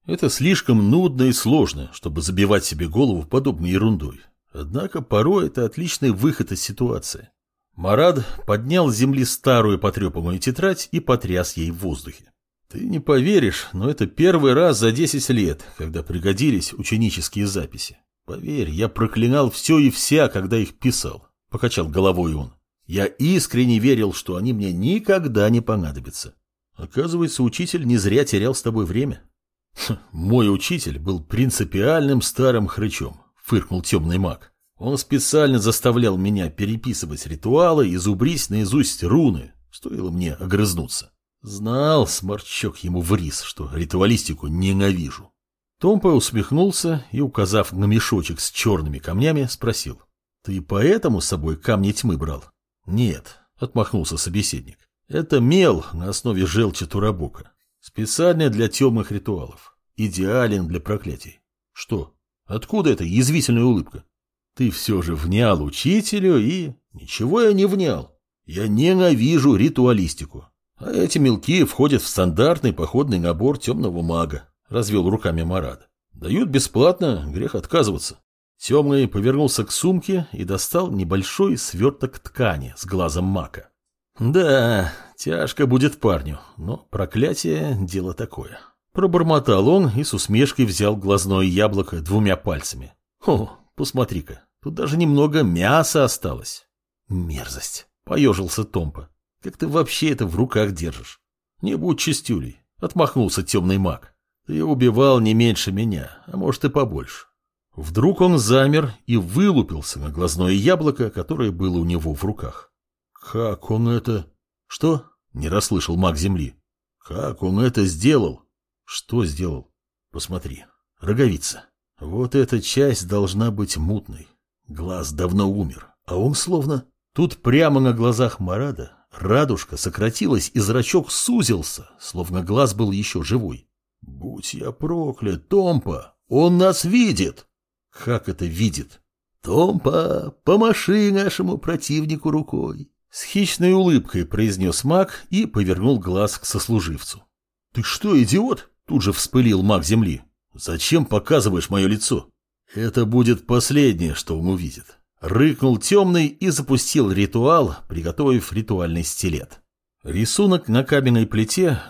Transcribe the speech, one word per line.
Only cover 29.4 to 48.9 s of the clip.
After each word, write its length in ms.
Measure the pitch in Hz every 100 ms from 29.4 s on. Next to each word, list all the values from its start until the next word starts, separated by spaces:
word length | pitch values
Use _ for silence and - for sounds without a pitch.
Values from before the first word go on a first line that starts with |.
| _ _ _
«Хм, 220 | - - 107 -
мой 420 | 80 92 120 104
учитель 440 | 98 - 175 - 69
был 260 | 90 92
принципиальным 960 | 76 107 131 - 87 95 120 160 139 127
старым 460 | - - 131 117 101
хрычом», 560 | - 104 - - - _ _
фыркнул 380 | - 107 - 90
темный 380 | - 95 80 90
маг. 340 | 90 - - _ _ _
«Он 220 | 120 139
специально 600 | - 139 - 151 147 123
заставлял 600 | 107 - 123 120 113 92
меня 320 | 98 101 80
переписывать 760 | 78 101 113 123 - 80 73 73
ритуалы 640 | 76 110 147 175 156 101
и 80 | 90
зубрить 540 | 95 95 135 156 -
наизусть 520 | 104 98 139 131 -
руны, 520 | 87 143 139 78 64 - _
стоило 400 | - - - 90
мне 240 | 87 85
огрызнуться». 800 | - 92 101 104 85 64 - - _ _ _
Знал 680 | 104 101 107 127 151 156 107
сморчок 720 | - 95 101 - - 101 -
ему 220 | 90 90
в 140 | 85
рис, 280 | 101 78 -
что 280 | - - 71
ритуалистику 760 | 78 80 90 101 117 - 71 73
ненавижу. 840 | 85 95 98 98 90 71 - - _ _ _ _ _
Томпо 300 | 180 208 190
усмехнулся 960 | 135 - 110 92 147 196 - 170 156 -
и, 80 | 117
указав 520 | 139 113 95 107 92
на 120 | 90
мешочек 560 | 101 110 - 98 80 78
с 100 | -
черными 480 | - 113 92 76